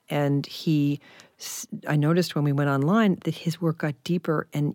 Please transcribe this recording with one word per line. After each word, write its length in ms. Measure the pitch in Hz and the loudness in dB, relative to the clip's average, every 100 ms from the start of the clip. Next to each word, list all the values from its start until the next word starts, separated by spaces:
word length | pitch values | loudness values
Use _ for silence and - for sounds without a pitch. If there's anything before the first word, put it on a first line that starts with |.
| - | -6
And 360 | 147 143 143 - | -2 2 0 -2
he, 560 | - - 151 143 143 - - - - | -6 0 2 2 0 -6 -20 -20 -18
s-, 300 | - - - - - | -14 -12 -12 -12 -2
I 100 | 147 | 2
noticed 360 | 147 175 170 | 4 2 2
when 120 | 156 147 | 0 0
we 80 | |
went 160 | 139 143 | 0 0
online 480 | 139 143 214 214 - - | 2 2 4 2 2 -2
that 100 | 160 | -4
his 240 | 170 160 | -4 -2
work 180 | 165 160 | -2 -2
got 220 | 156 135 - | -4 -6 -4
deeper 420 | 175 - 151 - | -4 0 -2 -2
and 200 | 147 147 | -2 -2